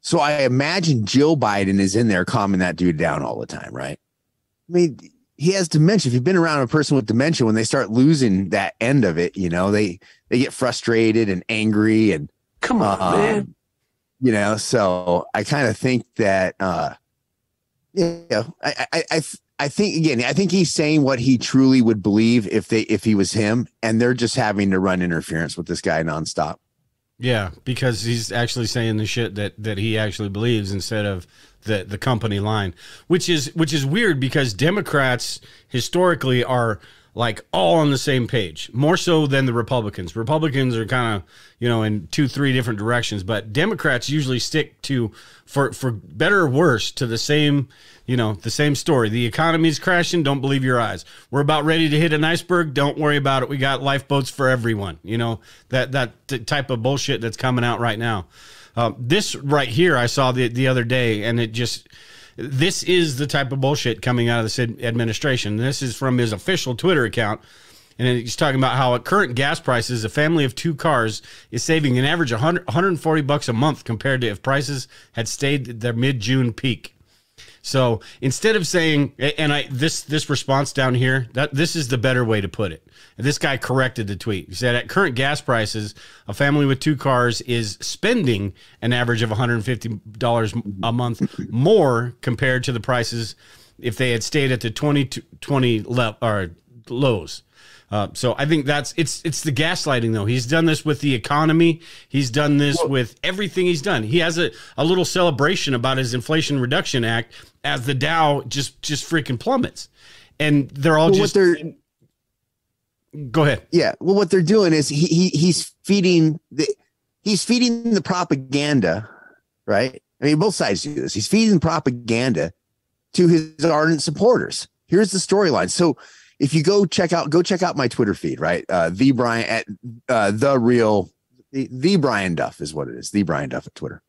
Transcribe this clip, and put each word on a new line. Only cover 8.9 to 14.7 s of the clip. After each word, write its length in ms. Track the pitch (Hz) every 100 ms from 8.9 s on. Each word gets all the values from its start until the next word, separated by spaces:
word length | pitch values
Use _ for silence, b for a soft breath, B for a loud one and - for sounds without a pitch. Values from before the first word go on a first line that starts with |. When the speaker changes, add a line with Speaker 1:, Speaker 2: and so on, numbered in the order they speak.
| 143 104
Speaker 1:
of 140 | 80
it, 180 | 87 -
you 120 | 92
know, 200 | 87 95
they, 300 | 104 104 87 b b b
they 100 | 120
get 120 | 135
frustrated 800 | - 127 120 - 113 113 110 110
and 140 | 90 -
angry 640 | 110 110 104 107 110 110
and, 200 | 82 73 _ _ _
Speaker 2:
Come 200 | - 240
on, 180 | 110 98
Speaker 1:
um, 200 | 90 85
Speaker 2:
man. 360 | - 220 120 - _ _ _ _ _ _
Speaker 1:
you 120 | 127
know, 260 | 110 104 107
so 680 | -